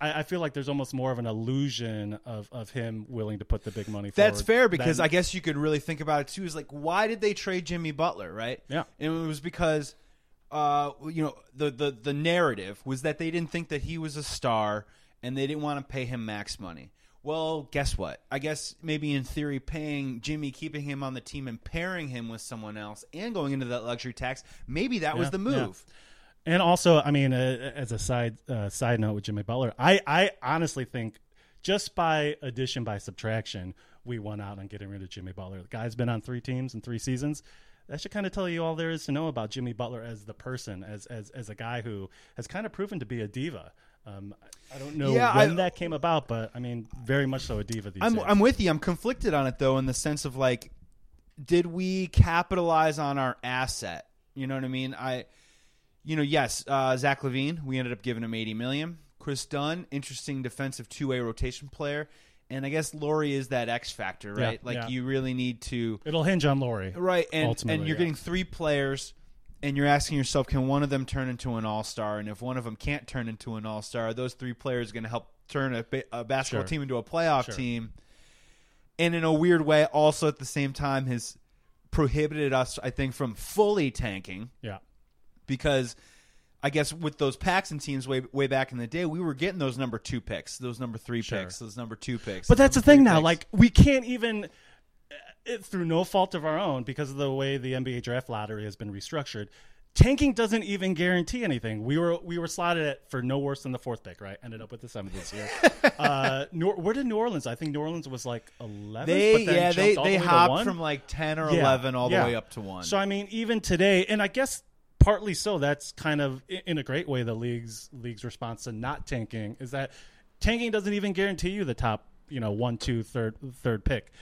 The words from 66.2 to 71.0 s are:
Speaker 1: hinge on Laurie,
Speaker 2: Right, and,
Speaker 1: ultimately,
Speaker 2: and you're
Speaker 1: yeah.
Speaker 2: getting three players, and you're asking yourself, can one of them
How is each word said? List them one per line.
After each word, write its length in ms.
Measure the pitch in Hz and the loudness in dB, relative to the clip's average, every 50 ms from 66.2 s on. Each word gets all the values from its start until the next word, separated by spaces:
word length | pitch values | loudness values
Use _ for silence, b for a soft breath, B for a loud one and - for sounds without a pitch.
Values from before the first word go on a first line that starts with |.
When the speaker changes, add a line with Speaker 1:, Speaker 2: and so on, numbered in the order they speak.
| 151 | 2
Speaker 1:
hinge 200 | 185 190 175 147 | 2 2 4 4
on 140 | 147 135 139 | 4 4 2
Laurie, 320 | 135 123 113 101 95 95 95 | 2 0 -2 -2 -4 -4 -4
Speaker 2:
Right, 300 | 175 180 185 180 175 165 - | -2 0 2 2 2 2 2
and, 180 | 156 160 156 120 | 0 0 2 2
Speaker 1:
ultimately, 260 | 117 - - 120 156 156 | 0 0 0 -2 0 0
Speaker 2:
and 60 | 151 | 0
you're 80 | 151 160 | 0 0
Speaker 1:
yeah. 20 | 160 | 2
Speaker 2:
getting 160 | 175 165 147 | 0 0 -2
three 280 | - - 175 175 185 185 | -4 -6 -4 -2 -2 -2
players, 680 | - - - 165 151 147 143 139 135 139 135 - - - - - - - - - - - - - | -4 -4 -2 0 2 2 2 2 0 -2 -4 -8 -12 -14 -20 -20 -20 -20 -20 -20 -20 -12 -6 -4
and 140 | 143 139 | -2 2
you're 80 | 139 143 | 4 4
asking 320 | 143 143 143 - - 151 | 6 6 4 4 2 0
yourself, 300 | 139 127 - - 143 127 | 0 0 2 2 0 2
can 200 | - - 139 131 | 2 2 0 2
one 140 | 131 139 143 | 2 2 2
of 80 | 147 139 | 2 2
them 160 | 139 131 | 0 -2